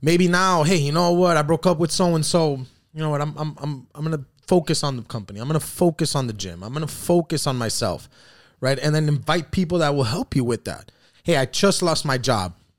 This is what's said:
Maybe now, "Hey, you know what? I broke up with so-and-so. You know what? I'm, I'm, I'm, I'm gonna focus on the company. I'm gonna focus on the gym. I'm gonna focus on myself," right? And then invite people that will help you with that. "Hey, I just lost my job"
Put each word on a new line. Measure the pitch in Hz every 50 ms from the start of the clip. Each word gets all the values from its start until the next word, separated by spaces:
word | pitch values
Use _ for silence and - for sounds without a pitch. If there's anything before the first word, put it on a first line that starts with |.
| -
Maybe | 147 170 175 180
now, | 175 175 180 190 190 185 170 151
"Hey, | 156 196 170
you | 143 143
know | 147 165 175 175 175
what? | 175 185 180 170
I | 156 151
broke | 147 165 156 -
up | 185 175 151
with | 170 156 -
so-and-so. | - 190 175 170 160 151 - - 175 165 156 143 135 127 123 _ _ _ _ _
You | 156
know | 156 156
what? | 151 143
I'm, | 147 151 151 147
I'm, | 151 156 143 151
I'm, | 143 147 147 131 - _ _
I'm | 143 151
gonna | 156 160 151 131 _ _ _ _ -
focus | 185 180 165 - 165 - -
on | 147 135
the | 123 113
company. | - - 120 101 - 101 101
I'm | 113
gonna | 135 156 156
focus | 147 - - - 180 175 160 - 165 147 -
on | 147 131
the | 120 110
gym. | 101 92 92 85 85 92
I'm | 107 127
gonna | 151 160 147
focus | - - - - 175 175 165 - - 147 -
on | 151 131
myself," | 123 117 110 - - 120 101 87 - - - _ _ - - - - - _ _ _
right? | - 127 139 131
And | 139 151 151
then | 156 156
invite | 151 147 135 107 - 156 180 156 - -
people | - 185 156 180 175
that | 160 147 143
will | 143 135
help | 110 113 - 269 _ -
you | 147 123
with | 117 120 107 _
that. | 101 85 - - - _ _ _ _ _ _ _
"Hey, | - 170
I | 139 131
just | - - - - 202 185 - 185
lost | 170 160 - -
my | 147 131 127
job" | 120 120 127 107 92 90 85 _ _ _ _